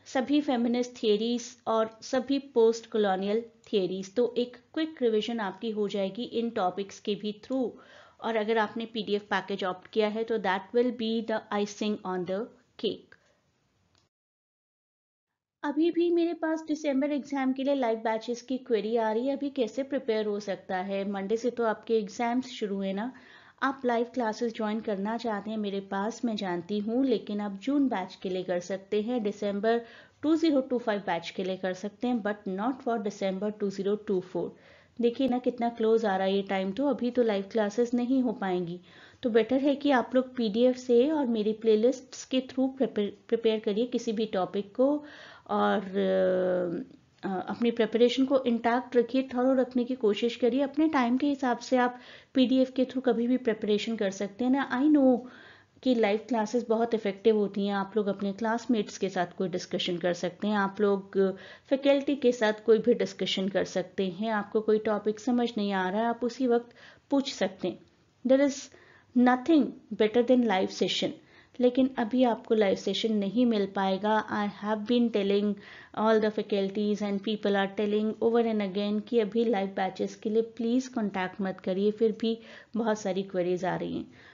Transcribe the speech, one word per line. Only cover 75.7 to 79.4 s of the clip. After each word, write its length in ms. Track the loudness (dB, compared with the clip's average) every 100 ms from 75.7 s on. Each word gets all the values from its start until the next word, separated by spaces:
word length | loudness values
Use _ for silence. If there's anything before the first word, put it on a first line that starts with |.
| -20 -14 -2
all 260 | 2 4 2
the 100 | -2
faculties 580 | -2 -2 0 -2 0 0
and 180 | -2 -4
people 320 | -2 -2 0
are 280 | 0 0 -2
telling 340 | 0 0 0
over 300 | 0 2 2
and 300 | 2 0 -2
again 280 | -2 -2 -2 0
कि 120 | 0
अभी 260 | 2 0